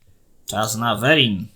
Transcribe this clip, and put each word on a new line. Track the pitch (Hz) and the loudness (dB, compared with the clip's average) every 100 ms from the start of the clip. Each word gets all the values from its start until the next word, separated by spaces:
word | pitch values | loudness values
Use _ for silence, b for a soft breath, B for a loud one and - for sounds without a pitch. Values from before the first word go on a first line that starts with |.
| _ _ _ _ - | _ _ _ _ -8
Czas | 101 110 110 | -4 -4 -2
na | 117 101 | -2 0
Werin. | 127 156 120 95 110 | 2 4 2 -2 -8